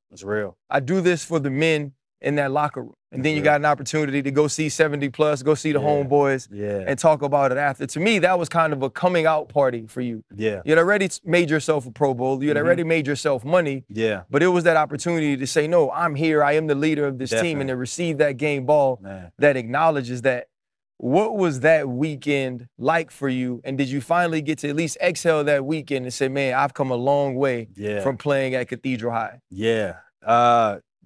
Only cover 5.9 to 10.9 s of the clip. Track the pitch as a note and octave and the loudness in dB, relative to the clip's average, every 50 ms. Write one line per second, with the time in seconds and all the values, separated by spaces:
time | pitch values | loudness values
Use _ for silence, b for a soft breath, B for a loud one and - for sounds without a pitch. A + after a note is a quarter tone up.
5.9 | D3 C#3+ C#3+ C3 C#3+ C#3+ C#3+ C#3 C3+ C3 - - G2+ G2+ G#2 G#2 G2+ G2+ F#2+ - | 2 2 2 2 2 4 4 4 0 -2 -4 -8 -10 -8 -6 -4 -4 -4 -2 -4
6.9 | C#3 B2+ - E3 D#3 C#3+ C#3+ C#3 C#3 C#3+ C#3 C3+ B2+ C3+ C#3+ C#3+ C3+ - C#3 C3 | -2 2 4 4 4 2 0 0 2 2 2 2 2 0 -2 -2 -2 -4 -6 -8
7.9 | - D3+ E3+ A3 A3+ G3 D#3 F3+ F#3 F3+ E3+ - - E3+ E3 D#3 D3 C3+ C3 C3 | -4 -2 0 2 2 2 2 2 2 0 -2 -2 0 0 0 0 0 -2 -4 -4
8.9 | - - - F3+ F3+ E3+ D#3 D#3+ D#3+ D#3 D3+ - - D3 C#3 C3 A#2+ A#2 A2 A2 | -4 -2 -2 0 0 2 2 2 0 0 -2 -2 0 0 2 2 0 -2 -8 -10
9.9 | - B2+ B2+ A#2+ A#2 G#2+ - _ G#2 G2+ G#2+ A2 G#2 F#2+ E2+ C#3+ D#3 E3 E3+ F3+ | -8 -8 -6 -6 -6 -8 -12 _ -8 -4 -2 -2 -2 -2 0 2 4 4 4 4